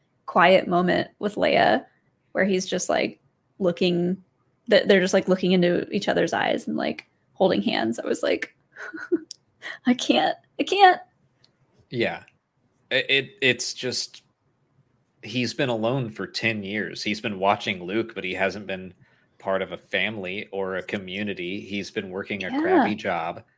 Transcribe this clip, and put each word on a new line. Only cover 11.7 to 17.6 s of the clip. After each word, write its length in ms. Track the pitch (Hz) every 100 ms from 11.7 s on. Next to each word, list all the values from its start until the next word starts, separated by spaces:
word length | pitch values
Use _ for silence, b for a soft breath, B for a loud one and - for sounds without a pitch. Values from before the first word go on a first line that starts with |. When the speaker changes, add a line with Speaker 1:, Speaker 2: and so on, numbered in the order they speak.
| _ _
Speaker 2:
Yeah. 340 | 127 101 80 - _ _ _ _ _ -
It, 140 | 131 -
it, 200 | 135 135 -
it's 320 | 131 120 -
just, 480 | - 127 117 - - _ _ _ _ _ _ _ _ _ _
he's 300 | 107 123 117
been 160 | - 139
alone 380 | 117 110 135 117
for 140 | 107 95
ten 340 | - 113 110
years. 400 | 98 104 90 -
He's 180 | 107 104
been 200 | 113 98
watching 420 | 95 104